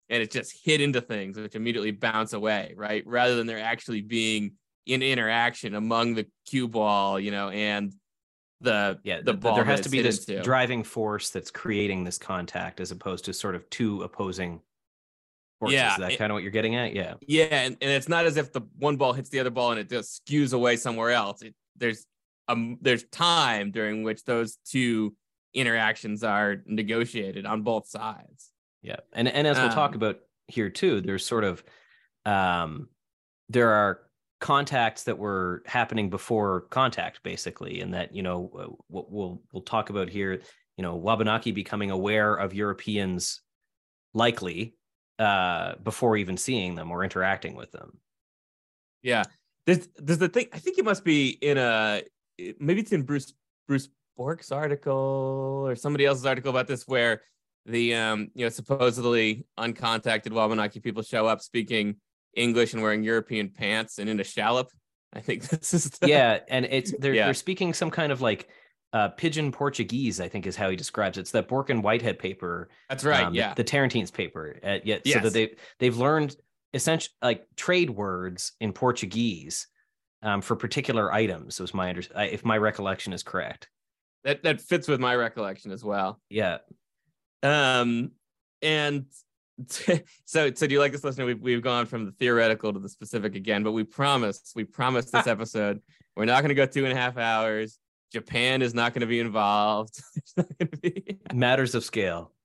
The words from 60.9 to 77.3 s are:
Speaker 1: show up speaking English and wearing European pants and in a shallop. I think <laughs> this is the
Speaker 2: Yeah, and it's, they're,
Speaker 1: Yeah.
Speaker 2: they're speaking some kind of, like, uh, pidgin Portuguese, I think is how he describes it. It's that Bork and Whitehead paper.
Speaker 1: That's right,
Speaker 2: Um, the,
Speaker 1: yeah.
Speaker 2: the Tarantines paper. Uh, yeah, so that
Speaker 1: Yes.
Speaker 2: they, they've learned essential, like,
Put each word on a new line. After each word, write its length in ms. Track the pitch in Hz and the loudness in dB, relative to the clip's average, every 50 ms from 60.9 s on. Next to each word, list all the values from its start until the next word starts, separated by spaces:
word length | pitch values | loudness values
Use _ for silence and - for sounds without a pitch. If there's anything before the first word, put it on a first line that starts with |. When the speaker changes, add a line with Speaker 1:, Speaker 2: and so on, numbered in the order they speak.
| 101 110 107 | -6 -6 -6
Speaker 1:
show 240 | - - 113 110 | -4 0 2 2
up 160 | 113 110 104 - | 2 2 0 -2
speaking 540 | - - 120 110 - 120 110 104 104 101 - _ _ _ _ _ _ - | -4 -4 -2 -2 0 0 0 0 0 -2 -6 _ _ _ _ _ _ -2
English 380 | - 120 120 113 120 117 110 - | 0 2 4 4 4 4 2 2
and 100 | 113 110 | 0 0
wearing 200 | 107 107 107 107 | 0 2 2 2
European 480 | 110 113 113 110 - 117 107 104 95 | 2 2 0 0 -2 -2 -4 -4 -4
pants 480 | 98 - 113 101 110 110 110 110 - - | -6 -4 -2 -2 0 0 -2 -4 -6 -8
and 100 | 101 110 | -4 -2
in 100 | 110 101 | -2 -2
a 40 | 98 | -2
shallop. 460 | - - 117 104 113 120 127 131 - _ _ _ _ _ _ _ _ - | -4 -4 -2 0 2 2 2 0 -2 _ _ _ _ _ _ _ _ -14
I 80 | 113 | -10
think 220 | 113 - - - 117 | -6 -6 -6 -6 -4
<laughs> 60 | - | -4
this 260 | 165 160 - - - | -4 -2 -2 0 0
is 160 | 170 - 135 | 0 0 -2
the 180 | - - 180 180 | -2 0 4 6
Speaker 2:
Yeah, 300 | 151 143 127 117 107 - - - | 6 8 8 6 4 2 0 -2
and 160 | 131 127 127 | -2 0 0
it's, 300 | - 135 131 120 - - 139 | 0 0 0 -2 -2 -4 -2
they're, 140 | 135 139 131 | 0 2 4
Speaker 1:
Yeah. 120 | 110 104 | 4 4
Speaker 2:
they're 80 | 95 - | 2 2
speaking 400 | - - 185 190 - 190 175 160 | 0 -2 -4 -4 -2 -2 -2 -2
some 160 | - 175 160 | -2 -2 -2
kind 220 | - - 160 147 139 | -2 -2 0 0 0
of, 100 | 123 127 | 0 0
like, 260 | 113 104 101 - - - - - _ _ _ _ _ - | 0 0 0 -4 -12 -20 -20 -20 _ _ _ _ _ 0
uh, 160 | 113 104 98 | 0 0 0
pidgin 420 | - - - 165 147 156 151 139 123 | 0 -2 -2 -2 0 0 -2 -2 -2
Portuguese, 680 | - 139 139 139 - 110 92 117 131 135 113 90 90 | -2 -2 -2 -2 -2 -4 -2 -2 -2 0 0 -2 -2
I 80 | 87 85 | -4 -6
think 180 | - 101 90 | -6 -6 -6
is 100 | 95 90 | -6 -4
how 120 | - 104 95 | -2 -2 -2
he 60 | 95 | -2
describes 420 | 87 76 - - 110 104 95 90 | -2 -6 -6 -2 -2 0 0 -2
it. 40 | 98 92 | -4 -6
It's 80 | - - | -2 0
that 140 | 117 - - | 0 0 0
Bork 220 | 127 135 135 - | 0 -2 0 0
and 120 | 131 113 101 | 0 0 2
Whitehead 360 | 104 117 117 117 113 95 - | 2 2 2 2 0 -2 -2
paper. 520 | - 95 95 - 92 87 85 - 110 - _ _ _ - | -4 -8 -6 -6 -6 -6 -6 -8 -10 -12 _ _ _ -10
Speaker 1:
That's 160 | 135 127 131 | -8 -2 0
right, 220 | 147 147 131 92 | 2 4 4 2
Speaker 2:
Um, 60 | 87 87 | 2 2
the, 60 | 117 | 0
Speaker 1:
yeah. 160 | 113 101 - | 0 0 0
Speaker 2:
the 80 | - 110 | -2 -2
Tarantines 480 | - - 143 135 123 - 117 92 - | 0 2 2 2 2 2 0 -2 -4
paper. 480 | - - 92 78 - 80 78 76 - - - | -4 -6 -6 -6 -8 -10 -10 -10 -12 -8 -6
Uh, 140 | 98 101 95 - | -4 -4 -2 -2
yeah, 140 | 104 107 | -2 -4
so 40 | 92 - 143 135 110 | -2 0 0 2 2
that 20 | 98 | 2
Speaker 1:
Yes. 80 | 110 95 | 2 2
Speaker 2:
they, 220 | 113 110 110 - - - - - - | 2 2 0 -2 -8 -20 -18 -4 0
they've 180 | 127 123 117 | 0 2 2
learned 380 | 120 123 139 156 156 151 139 - - _ _ _ _ _ _ - | 2 2 2 4 2 2 0 -4 -10 _ _ _ _ _ _ -6
essential, 380 | 139 - 160 160 160 - - _ _ 123 | -2 0 2 2 2 0 -4 _ _ 0
like, 240 | 123 | 0